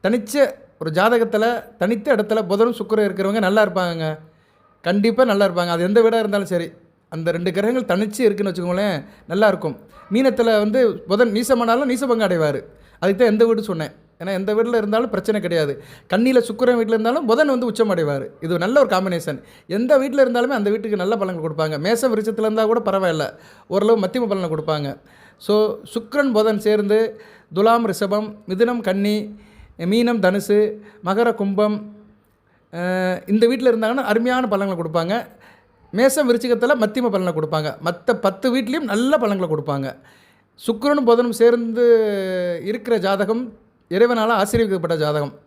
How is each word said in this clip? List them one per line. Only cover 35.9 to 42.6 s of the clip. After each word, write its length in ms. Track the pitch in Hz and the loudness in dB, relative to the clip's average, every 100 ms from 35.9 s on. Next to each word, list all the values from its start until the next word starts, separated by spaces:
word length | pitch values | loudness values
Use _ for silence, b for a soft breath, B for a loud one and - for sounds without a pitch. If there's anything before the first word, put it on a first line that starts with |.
மேசம் 360 | 190 262 269 269 | 0 2 2 2
விருச்சிகத்துல 460 | 240 247 233 240 277 | 2 2 0 2 2
மத்தியம 340 | 214 233 240 | 0 0 -2
பலனை 240 | 196 180 | 0 -2
கொடுப்பாங்க. 420 | 156 156 156 151 - 165 | -2 -2 -4 -4 -6 -6
மத்த 280 | 175 - | -4 -2
பத்து 420 | 233 196 190 262 254 | 0 0 0 -2 0
வீட்லயும் 280 | 226 302 | -2 -4
நல்ல 340 | 269 202 254 294 | -2 -2 2 2
பலன்களை 380 | 220 202 175 156 | 0 -2 -2 -4
கொடுப்பாங்க. 400 | 147 139 135 - b b b b b _ - | -4 -4 -6 -10 b b b b b _ -6
சுக்கிரனும் 400 | 214 269 294 240 | -2 0 2 4
புதனும் 220 | 233 247 | 2 2
சேர்ந்து 560 | 226 233 233 233 226 240 226 220 202 190 185 180 170 | 4 4 4 -2 0 4 4 4 -2 -4 -4 -4 -4